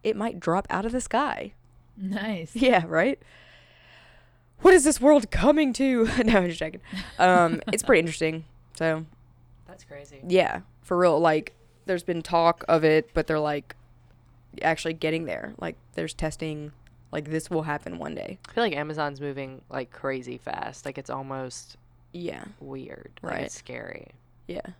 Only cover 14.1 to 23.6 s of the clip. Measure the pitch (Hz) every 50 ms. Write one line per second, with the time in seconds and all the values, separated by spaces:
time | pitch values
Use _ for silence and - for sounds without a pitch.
14.1 | _ _ _ _ _ _ _ _ - - - 160 160 - - 165 160 160 - 156
15.1 | 160 160 165 131 85 - - - - - - 165 - - _ _ _ - 165 160
16.1 | - - 170 156 - - 165 160 151 151 147 147 - _ - _ _ _ _ _
17.1 | - 156 147 147 156 160 160 - 180 160 156 160 147 143 - - 87 85 - -
18.1 | - - - - 190 - _ - - 226 240 214 156 143 147 151 156 151 151 147
19.1 | 143 139 147 143 135 139 135 131 131 131 _ _ 131 135 127 - - - - 135
20.1 | 135 131 123 123 123 123 _ - - - - - 139 - - 143 139 139 131 -
21.1 | 131 135 135 135 135 135 131 127 - - - _ - - _ _ _ _ _ _
22.1 | - 175 175 170 - - - - 208 _ 143 135 135 135 131 - - - - -
23.1 | _ - - - - - - - - -